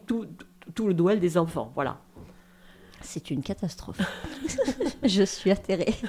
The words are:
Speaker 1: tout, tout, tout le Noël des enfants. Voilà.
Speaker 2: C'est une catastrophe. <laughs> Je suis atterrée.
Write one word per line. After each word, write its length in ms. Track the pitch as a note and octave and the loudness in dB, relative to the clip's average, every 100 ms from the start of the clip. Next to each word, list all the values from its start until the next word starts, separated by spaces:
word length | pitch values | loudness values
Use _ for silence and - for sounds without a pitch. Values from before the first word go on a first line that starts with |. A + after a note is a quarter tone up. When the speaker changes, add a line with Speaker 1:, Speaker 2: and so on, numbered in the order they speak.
Speaker 1:
tout, 200 | - A3+ | -2 -4
tout, 220 | A3 E3 - - - | -4 -12 -20 -20 -10
tout 120 | F3+ A3 | -2 2
le 60 | |
Noël 260 | F3 E3+ G#3 | 4 6 6
des 180 | F3 E3+ | 4 2
enfants. 320 | E3 E3 A2 C#3 | 2 0 -6 -2
Voilà. 220 | C3+ - - - - - - - - - - - | -2 -4 -12 -20 -20 -20 -20 -20 -20 -20 -20 -18
Speaker 2:
C'est 280 | - - - | -12 -10 -4
une 100 | C#3 | -4
catastrophe. 560 | C#3 G3 F3+ - - - F#3+ - - - D4+ | -4 -4 -4 -6 -10 -4 -4 -4 -10 -8 -4
<laughs> 480 | C4 C4 C4 C4+ - | -2 -2 0 -2 0
Je 220 | C4 F#3+ | 2 4
suis 260 | G3 - - | 4 2 2
atterrée. 420 | G3 - F#3+ F3+ A3 | 2 2 0 0 0